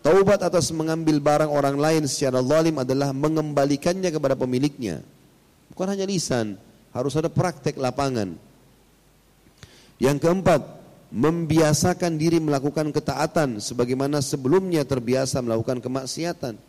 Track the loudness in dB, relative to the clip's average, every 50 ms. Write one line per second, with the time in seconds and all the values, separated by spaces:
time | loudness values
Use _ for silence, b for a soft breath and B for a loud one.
0 | 4 6 6 6 6 6 4 4 2 0 2 0 0 0 -4 -4 -2 -2 -2 0
1 | 2 2 2 4 4 2 4 4 2 2 2 2 2 2 0 2 2 2 2 2
2 | 0 -2 -2 -2 -2 0 0 0 2 4 4 4 4 2 2 0 -2 0 0 0
3 | 0 -2 -2 -2 -2 0 0 0 -2 -2 0 0 2 2 0 0 0 -2 -2 0
4 | -2 -2 -2 0 0 0 0 0 0 0 0 0 0 0 -2 -4 -6 -6 -6 -6
5 | -10 -16 _ _ _ _ _ _ _ _ _ _ _ _ -8 -6 -4 -4 -2 -4
6 | -4 -2 -2 -4 -2 -2 -2 -2 -2 -4 -8 -12 -16 -20 _ _ _ _ _ -4
7 | -4 -2 -2 -2 -2 0 0 0 0 0 -4 -4 -6 -6 -4 -2 -4 -2 -2 0
8 | -2 0 0 -2 -4 -4 -6 -12 -18 -20 _ _ _ _ _ _ _ _ _ _
9 | _ _ _ _ _ _ _ _ _ _ _ B B B B B B B B B
10 | 0 2 2 2 2 2 0 2 4 2 2 2 0 -6 -16 -20 -20 -20 -20 -20
11 | -20 _ -2 0 2 2 2 0 -2 0 2 4 4 4 2 2 0 -2 -2 0
12 | -2 -2 -2 0 0 2 2 2 2 0 -2 0 -2 -2 -2 -2 -4 -2 -2 -4
13 | -4 -4 -4 -4 -4 -2 0 -2 -2 -2 -2 -6 -8 -8 -2 -2 -2 -2 0 -2
14 | -2 -2 -2 -2 -2 -2 -6 -4 0 2 2 2 2 2 0 -2 0 0 -2 -4
15 | 0 0 0 0 0 -2 -4 -4 -2 -2 -2 -2 -2 -2 -4 -4 -4 -6 -6 -6
16 | -6 -8 -8 -6 -6 -6 -6 -6 -8 -10 -10 -12 -18